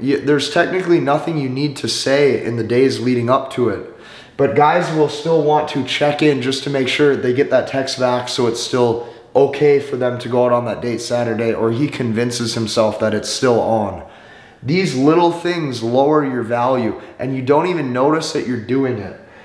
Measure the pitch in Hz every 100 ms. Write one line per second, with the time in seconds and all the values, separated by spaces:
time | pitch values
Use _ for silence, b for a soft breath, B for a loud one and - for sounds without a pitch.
0 | 123 135 135 147 139 180 175 185 170 170
1 | 139 151 170 160 135 131 143 131 113 -
2 | - 139 143 120 - 117 104 120 131 110
3 | 120 123 117 135 - - 117 92 - -
4 | B B B - 139 - 147 170 160 156
5 | 147 - 165 165 147 151 151 143 127 -
6 | 147 143 151 139 123 135 - 139 123 -
7 | 147 127 127 123 123 127 120 135 131 -
8 | 127 123 120 - 120 110 - 131 120 113
9 | B B B 127 135 - 147 143 - 127
10 | 123 117 120 123 123 120 117 104 120 113
11 | - 120 117 110 117 90 113 117 147 -
12 | 123 110 123 120 117 - 113 120 107 101
13 | 107 120 - - 131 113 95 113 101 90
14 | - B B B B B 120 170 190 131
15 | 139 165 175 170 175 175 151 117 113 123
16 | 139 151 139 127 107 120 123 131 113 95
17 | B B 127 131 127 147 175 175 135 123
18 | 139 156 156 135 117 123 104 131 135 113
19 | 95 - - B